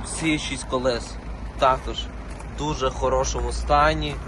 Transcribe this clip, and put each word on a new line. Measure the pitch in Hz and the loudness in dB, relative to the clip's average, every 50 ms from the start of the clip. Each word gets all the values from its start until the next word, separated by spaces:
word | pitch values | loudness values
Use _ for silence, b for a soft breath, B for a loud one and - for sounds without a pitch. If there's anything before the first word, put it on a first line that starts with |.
| - | -8
Всі | - - - 156 160 151 147 | -8 -6 -2 0 0 0 0
шість | - - 143 123 - | 0 -4 -4 -6 -4
колес | - 131 127 127 131 120 113 - - - - - - - - - - - - | -2 -2 2 2 2 0 0 -4 -6 -10 -10 -10 -10 -10 -8 -10 -10 0 4
також | 143 131 131 131 - - 117 | 4 4 4 4 0 -6 -6
в | - - - - - - - - - - - - | -6 -8 -8 -10 -10 -10 -10 -10 -10 -10 -10 -6
дуже | - 143 151 156 123 131 131 | -4 -4 -2 0 0 0 0
хорошому | - - 135 131 131 131 135 - - 127 120 123 | 0 2 2 2 4 4 2 2 0 -2 -2 -2
стані. | 120 - - - 147 147 147 156 160 156 151 147 143 135 - | -2 -2 2 4 6 6 6 6 4 2 -2 -4 -4 -6 -8